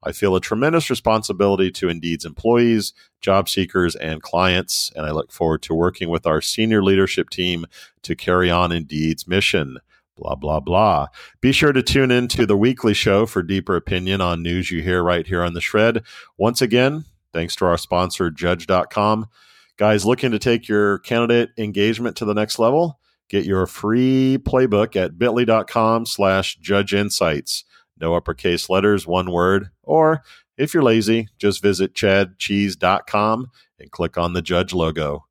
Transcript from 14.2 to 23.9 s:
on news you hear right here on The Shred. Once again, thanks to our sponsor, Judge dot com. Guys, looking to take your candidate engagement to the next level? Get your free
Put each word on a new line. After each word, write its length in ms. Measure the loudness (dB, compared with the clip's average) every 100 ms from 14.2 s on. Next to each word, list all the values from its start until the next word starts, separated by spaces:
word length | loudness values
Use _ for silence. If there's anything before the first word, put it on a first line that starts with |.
on 200 | -2 -2
news 280 | -2 -4 -4
you 120 | -4
hear 200 | -2 0
right 240 | 2 0 -2
here 160 | -2
on 100 | -2
The 80 | -4
Shred. 420 | -4 0 2 0 -6 -20 -20 _
Once 240 | -2 0
again, 420 | 0 2 2 0 -10 _ _
thanks 220 | -8 -6 -2
to 100 | 0
our 120 | 0
sponsor, 520 | 0 -2 0 -2 -4
Judge 360 | -2 -2 -2 0
dot 240 | 0 0
com. 360 | 0 0 0 -4 _ _ _ _ _
Guys, 300 | 2 2 2
looking 260 | 0 0
to 60 | 0
take 280 | 0 -2 0
your 320 | 2 2 0
candidate 520 | -2 -2 0 0 -2 -4
engagement 600 | -6 0 0 0 -4 -6
to 80 |
the 100 | -4
next 240 | -2 -2 0
level? 400 | 2 2 0 -4 _ _ _
Get 160 | -4
your 220 | 0 0 -2
free 720 | -4 -2